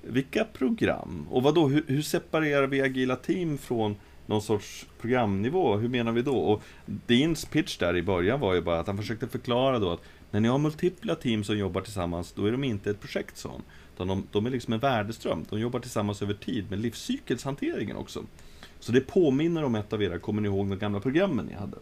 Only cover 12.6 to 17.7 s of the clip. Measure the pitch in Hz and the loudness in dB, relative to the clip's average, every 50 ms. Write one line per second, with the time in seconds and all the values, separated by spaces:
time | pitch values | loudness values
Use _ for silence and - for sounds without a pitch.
12.6 | 143 131 110 98 - 101 104 - - - - - - - - - - - 62 - | -2 -2 -2 -2 -2 -4 -4 -4 -8 -8 -6 -6 -6 -6 -14 -14 -14 -12 -12 -12
13.6 | - - - - - - - - 90 92 95 98 95 - - 104 104 123 135 120 | -14 -16 -20 -20 -20 -20 -8 -6 -2 -2 -2 -2 -2 -2 -2 0 0 0 -2 -4
14.6 | - - 113 110 127 139 127 110 101 104 113 - - - - 85 - - - 107 | -2 -2 -2 0 2 2 2 0 0 -4 -8 -6 -4 -4 -4 -4 -4 -6 -4 -4
15.6 | 113 120 123 123 123 127 - 117 101 104 101 - 104 101 101 - - - - 107 | -2 -2 -2 -4 -6 -4 -4 -2 -2 -2 -2 -2 -4 -4 -4 -4 -4 -4 -4 -4
16.6 | 90 78 95 98 113 120 - - - - 247 - - - 127 120 - 139 139 - | -4 -4 -4 -4 -4 -4 -6 -6 -6 -4 -4 -6 -2 -4 -4 -4 -2 -8 -6 -4
17.6 | - 320 | -4 -4